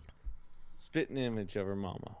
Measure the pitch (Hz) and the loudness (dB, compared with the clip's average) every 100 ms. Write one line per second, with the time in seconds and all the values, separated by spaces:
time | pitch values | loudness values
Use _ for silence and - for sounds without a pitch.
0 | - - - - - - - - - 160 | -10 -8 -4 -4 -6 -8 -8 -8 0 2
1 | - 135 123 110 95 104 98 98 95 - | 4 4 4 2 2 2 2 2 0 -2
2 | - - | -6 12